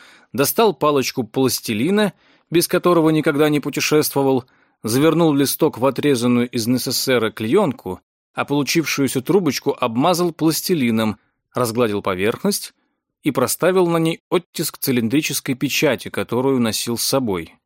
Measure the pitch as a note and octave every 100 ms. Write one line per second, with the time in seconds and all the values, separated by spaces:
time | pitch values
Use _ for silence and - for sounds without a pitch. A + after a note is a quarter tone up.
0 | - - _ A2+ C#3+ - A3 E3 D3 D3
1 | B2 - A2 C3+ C3 - - G#2+ D3 G#3
2 | G3+ - _ _ - E3+ D#3+ F3+ F3+ E3+
3 | D#3+ D#3 D#3 C#3+ D3+ D3 C#3+ C#3 - D3+
4 | C#3+ C#3+ C3+ C3 - _ _ _ A2 B2
5 | D#3+ D#3 E3 C#3+ C#3 - D#3 A2+ C3+ C#3
6 | D3 B2+ B2 A#2+ B2 A#2+ A2 B2+ C#3+ A#2+
7 | - B2 G#2+ - A2 F3 F3+ - F#2 F2+
8 | _ _ _ - B2 D3 C3+ E3 D3 -
9 | C3+ C3+ B2 F#3 D#3 A#2+ C#3+ - B2 A2+
10 | D#3+ E3+ F3 - D#3+ D3+ - F3 A#2+ A2
11 | A2 G#2 _ _ _ B2 A#2+ A2+ A#2 G2+
12 | G2+ F#2 G#2 B2 G3 G3+ - - _ _
13 | _ _ D3+ B2 A#2+ - E3+ F#3 F3 E3+
14 | E3 E3 - F3+ - - D#3 - - B2
15 | A2+ C#3+ - C#3+ - C3 C#3 - D3+ A2+
16 | F#2+ - G2 A#2+ C3+ C3 A#2 G#2 - A#2
17 | - C#3 A#2+ F#2 D#2+ _